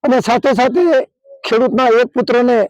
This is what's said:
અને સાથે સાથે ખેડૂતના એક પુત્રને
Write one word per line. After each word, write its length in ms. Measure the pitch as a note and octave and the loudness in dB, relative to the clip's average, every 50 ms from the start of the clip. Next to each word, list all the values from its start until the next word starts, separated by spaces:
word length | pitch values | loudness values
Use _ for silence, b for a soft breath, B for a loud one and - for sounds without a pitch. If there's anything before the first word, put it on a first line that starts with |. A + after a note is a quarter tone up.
| - | 0
અને 160 | C#4 B3+ B3+ | 0 0 0
સાથે 340 | - A3 A#3 A#3+ - C#4 B3+ | 0 0 -2 0 0 -2 0
સાથે 520 | G3 B3+ C4 B3+ F4+ F4+ E4+ D#4 C4 - _ _ _ _ _ - - - - | 0 0 0 0 0 0 2 2 0 -2 _ _ _ _ _ -20 -16 -8 -4
ખેડૂતના 380 | A3 A3+ C4 B3+ - C4+ C4 | -2 0 0 0 0 0 2
એક 180 | A#3+ A3+ A#3 B3 | 2 2 2 0
પુત્રને 540 | - _ B3 A3+ - A#3 A#3+ B3 B3 A#3+ A3+ G3 | 0 _ -6 -2 0 0 0 2 2 2 0 -2